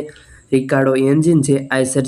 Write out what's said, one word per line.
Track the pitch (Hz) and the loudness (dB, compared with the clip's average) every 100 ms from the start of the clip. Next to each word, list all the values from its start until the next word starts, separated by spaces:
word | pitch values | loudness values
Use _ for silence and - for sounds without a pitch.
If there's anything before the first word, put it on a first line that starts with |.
| 151 - - - _ | -4 -12 -20 -20 _
Ricardo | 135 135 139 135 131 135 | -2 0 0 0 0 2
એન્જિન | 147 160 160 | 2 2 2
છે, | 139 139 135 135 | 2 -2 -2 -2
Eicher | 131 143 | -2 -2